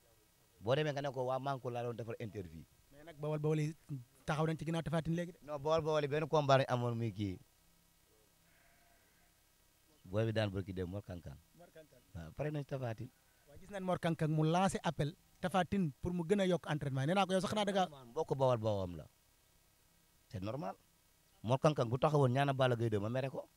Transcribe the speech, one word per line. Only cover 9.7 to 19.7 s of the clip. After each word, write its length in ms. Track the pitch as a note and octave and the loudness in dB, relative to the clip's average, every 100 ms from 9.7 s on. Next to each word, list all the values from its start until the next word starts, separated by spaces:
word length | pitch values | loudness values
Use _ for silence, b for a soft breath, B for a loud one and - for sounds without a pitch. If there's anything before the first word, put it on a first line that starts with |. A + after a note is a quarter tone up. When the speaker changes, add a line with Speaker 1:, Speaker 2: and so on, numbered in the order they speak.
| _ _ _ | _ _ _
Speaker 1:
Booy 200 | F#2 G2+ A2+ | -4 0 0
bi 60 | |
daan 180 | A2 G#2+ | 0 0
barki 220 | F#2+ F#2+ | -2 -6
dem 160 | F#2 F2 | -6 -6
Mor 140 | G2+ | -6
Kankan. 340 | - F2+ C#2+ C#2 _ D#3 | -10 -12 -12 -16 _ -20
Speaker 2:
Mor 120 | F3 | -20
Kankan. 280 | - - - _ | -20 -20 -20 _
Speaker 1:
Waaw, 160 | F3+ D#3+ C#3+ | -14 -12 -6
pare 140 | D3 | -6
nañ 140 | D3+ | -6
Tapha 300 | C#3 C3+ B2 | -6 -6 -6
Tine. 160 | A2 A2+ _ _ _ _ | -6 -10 _ _ _ _
Speaker 2:
Waaw, 120 | C#3+ | -20
gis 100 | F3+ | -12
nañ 120 | G3+ | -6
Mor 140 | F#3 F3 | -2 0
Kankan 320 | E3+ D#3+ D#3 | 0 0 2
mu 140 | D#3 | 2
lancé 340 | D#3 E3+ F#3+ A3 | 4 4 2 0
appel 300 | F3 - D3 - _ - | -4 0 -2 -2 _ -6
Tapha 240 | F3+ F#3+ | 0 2
Tine 280 | F3 G3+ E3+ - | 2 2 0 0
pour 100 | F3 | -4
mu 120 | F3 | -2
gën 160 | E3 G3+ | 2 4
a 60 | F#3 | 4
yokk 200 | F3 - | 2 0
entraînement. 360 | D3 C#3+ C3 C#3 | -2 -2 -2 2
Nee 80 | |
naa 120 | F#3+ F#3 | 2 4
ko 60 | |
yow 80 | F#3+ | 2
sax 100 | G3+ | 0
xanaa 120 | G#3+ | 0
da 80 | G3+ | 2
nga 320 | G3 F3+ - A#2+ | 2 0 -2 -10
Speaker 1:
Mbokk 240 | C3+ D#3+ C#3 | -4 -2 2
Bawol 220 | C3 B2 | 4 4
Bawol 240 | A2 G2+ | 2 0
am 120 | F#2 E2 | -2 -6
la. 80 | C2+ _ _ _ _ _ _ | -14 _ _ _ _ _ _